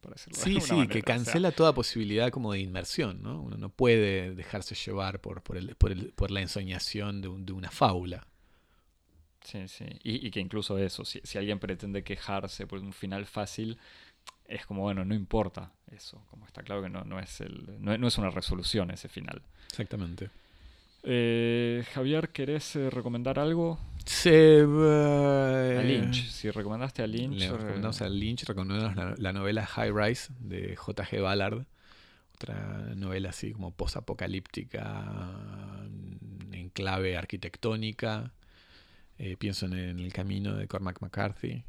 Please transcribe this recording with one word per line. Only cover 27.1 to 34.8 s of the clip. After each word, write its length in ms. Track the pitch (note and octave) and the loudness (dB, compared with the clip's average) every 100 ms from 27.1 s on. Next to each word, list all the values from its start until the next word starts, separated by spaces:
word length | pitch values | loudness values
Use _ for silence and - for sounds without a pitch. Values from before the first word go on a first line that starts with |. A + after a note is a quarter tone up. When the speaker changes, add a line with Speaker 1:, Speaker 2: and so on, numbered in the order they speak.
| A2+ C3 G2 | -2 -2 -2
Speaker 2:
le 100 | F#2 | -2
Speaker 1:
eh, 40 | |
Speaker 2:
recomendamos 500 | A2 G#2+ G2 A2 G#2+ | -2 -4 -2 -2 -2
a 60 | G2 | -2
Lynch, 380 | G2+ G#2+ A#2+ - | 0 0 -2 -4
recomendamos 500 | G2 F#2 G#2 A2 F#2+ | -4 -2 0 -2 -2
la, 180 | F2+ - | -4 -2
la 160 | F#2+ | -2
novela 320 | G2 G2 G#2+ G2+ | -2 0 0 -2
High 260 | - A2 | -2 0
Rise 400 | G#2 G#2 B2 - B2+ | 2 2 0 -6 -12
de 380 | G#2+ F#2 F#2 F#2 | -8 -6 -6 -8
J 260 | - - | -8 -6
G 180 | F#2+ G#2 | -4 -2
Ballard, 440 | F#2+ G2 G2 A2 C3+ - - - - - _ - | 0 0 0 -4 -8 -16 -20 -20 -20 -20 _ -14
otra 600 | - G2+ G2+ G2+ G#2+ G2+ | -10 -8 -8 -8 -8 -6
novela 360 | F#2+ F#2+ F#2+ | -4 -4 -4
así 200 | - G#2+ | -6 -8
como 200 | G#2+ F2 | -6 -8
posapocalíptica, 2250 | - - F#2+ - - F#2+ F#2+ - G2 - G#2+ | -4 -4 -4 -6 -6 -4 -4 -6 -10 -8 -8